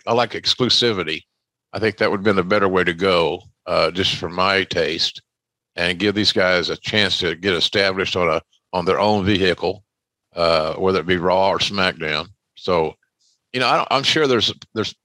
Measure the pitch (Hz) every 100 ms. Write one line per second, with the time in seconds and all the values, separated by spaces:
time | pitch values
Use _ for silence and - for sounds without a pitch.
0 | - 120 117 90 - - 123 - 120 98
1 | 80 78 - _ _ _ _ 101 107 104
2 | 104 98 104 98 90 104 98 92 90 85
3 | 98 87 78 87 - _ 85 85 82 87
4 | 92 - 85 90 95 98 92 87 76 82
5 | - - _ _ _ _ _ - 87 87
6 | 104 101 95 107 92 90 80 82 - 107
7 | 98 - 87 82 98 87 - 104 98 95
8 | 90 95 87 80 - _ - 92 87 -
9 | 104 107 95 98 92 85 85 98 _ _
10 | _ _ _ 87 85 80 78 80 92 95
11 | 82 92 90 92 98 90 - 101 92 82
12 | 78 76 85 _ _ - - 87 78 -
13 | _ _ _ _ _ 127 123 160 - 131
14 | 139 156 143 120 - - - 110 101 -